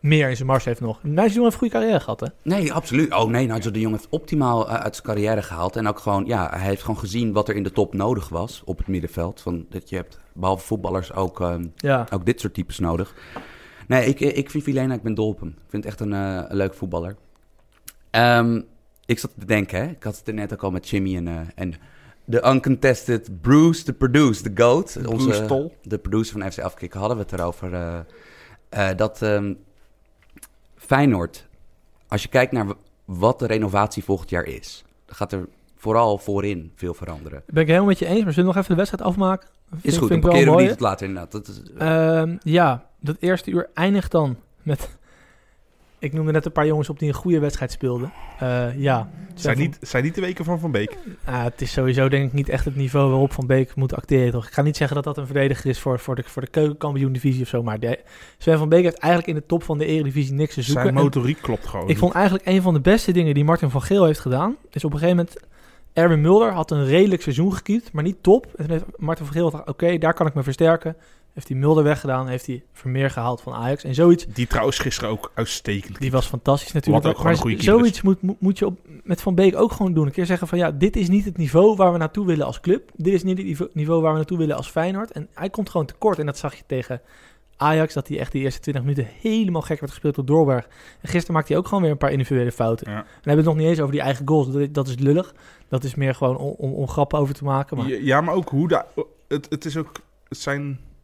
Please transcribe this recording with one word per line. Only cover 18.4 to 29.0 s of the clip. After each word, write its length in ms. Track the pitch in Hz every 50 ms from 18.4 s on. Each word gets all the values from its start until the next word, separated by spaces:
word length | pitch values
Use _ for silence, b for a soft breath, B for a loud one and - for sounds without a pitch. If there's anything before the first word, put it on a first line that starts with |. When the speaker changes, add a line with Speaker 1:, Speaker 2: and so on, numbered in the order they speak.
| 117 117 117 113 - - - - _ _ _ _ _
Speaker 2:
ik 120 | _ 123 -
zat 120 | - 135 _ -
te 80 | 101
denken, 320 | 90 110 107 98 - - 90
hè. 80 | 117 160
Ik 120 | 175 - -
had 140 | 110 104 -
het 100 | - -
er 60 | 107
net 180 | 107 104 101 113
ook 100 | - -
al 80 | 98
met 180 | 92 92 - -
Jimmy 280 | - 101 98 95 92
en, 120 | 87 85 85
eh, 60 | 82 82 82 82 -
en 200 | - 92 90 82 - b b b b b b b b _
de 220 | - 113 120 -
uncontested 920 | 123 135 131 - 143 135 135 - 135 123 - - - 120 110 - - 95 85
Bruce, 420 | 78 117 139 151 156 165 160 165 -
the 80 | - 135
Produce, 500 | - 135 131 120 147 151 131 110 98 -
the 200 | 104 98 92 117
goat. 340 | 120 123 160 190 - - - -
Speaker 3:
Bruce 240 | - 113 113 131
Speaker 2:
Onze, 200 | 131 107 104 110
Speaker 3:
Tol. 280 | 107 139 135 143 170 - _ _
Speaker 2:
de 160 | - 107 101
producer 420 | - - 101 110 113 - - 104
van 100 | 95 95 -
F 20 |
C 20 | -
Afkik, 320 | - 92 - - - 87 -
hadden 240 | 95 98 107 123
we 60 | 110 101
het 100 | - 98
erover, 400 | 92 87 87 85 - - 92 90
eh, 240 | 90 87 85 85 85 82 B B B B B B B B B B B _ _
eh, 280 | - 117 101 95 95
dat, 260 | 92